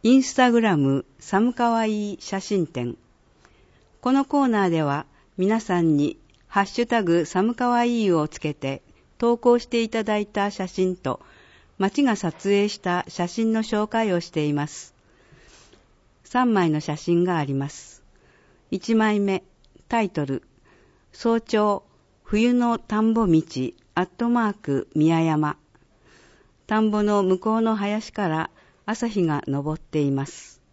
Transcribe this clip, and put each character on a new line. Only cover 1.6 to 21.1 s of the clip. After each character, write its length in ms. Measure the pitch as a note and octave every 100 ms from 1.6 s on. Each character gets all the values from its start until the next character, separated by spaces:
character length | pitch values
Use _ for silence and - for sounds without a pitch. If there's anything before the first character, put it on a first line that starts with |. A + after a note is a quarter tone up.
| A#3+ A3+ A3
い 260 | G#3 G#3
い 40 | G3
写 180 | - G3
真 280 | - G3+ D#3+
展。 280 | - A#2+ - _ _ _ _ _ _ _ _ _ _
こ 140 | B3
の 100 | C4+
コ 200 | C4+ C#4+
ー 40 | C4
ナ 200 | A3 F#3+
ー 20 |
で 120 | E3
は 240 | D3+ C#3 - _ _ -
皆 240 | F#3 A3
さ 220 | A3 F3+
ん 160 | E3 D3
に 200 | D3 - _ _ _
ハ 140 | -
ッ 60 | G3
シ 160 | -
ュ 20 | A#3+
タ 180 | A#3
グ 220 | F#3 E3+ D3+
寒 280 | F#3 G#3+
川 300 | A#3 B3 A#3+
い 200 | A#3+ A#3+
い 80 | G#3
を 160 | E3 D3+
つ 100 | -
け 140 | D3+
て 280 | D3 C3+ C#3 _ _ _ _
投 200 | A#3 A#3
稿 220 | A#3+ A#3+
し 60 | -
て 160 | A#3
い 80 | A3+
た 160 | A3+ A3
だ 120 | G#3
い 60 | G#3
た 260 | - G3+
写 180 | - F#3
真 260 | - F#3 F3+
と、 240 | C3 - - - - - _ _
街 240 | F#3+ -
が 120 | C#4 G#3
撮 320 | E3+ - G3
影 220 | G3+ G#3
し 80 | -
た 260 | F3+ F3 -
写 180 | - F3
真 240 | - A3+
の 80 | A3
紹 280 | A3 G#3 G#3+
介 260 | A3+ A3
を 80 | F3
し 80 | -
て 160 | D#3+ D3+
い 80 |
ま 140 | D3 D3
す。 280 | - - _ _ _ _ - - - - _ _ _ _ _
三 300 | - B3 B3
枚 160 | G#3 E3+
の 100 | D3+
写 160 | D3+ D3+
真 300 | - E3+ F3+
が 140 | E3+
あ 40 |
り 100 | C#3+
ま 140 | C3+ C#3+
す。 340 | - - - _ _ _ _ _ _ _
一 260 | F#3+ - A3+
枚 240 | A3 G#3
目、 240 | G3+ F#3+ _ _ _ - _
タ 140 | A#3
イ 60 | G3+
ト 160 | - C#3
ル、 180 | C3+ _ _ _ _ _ _ _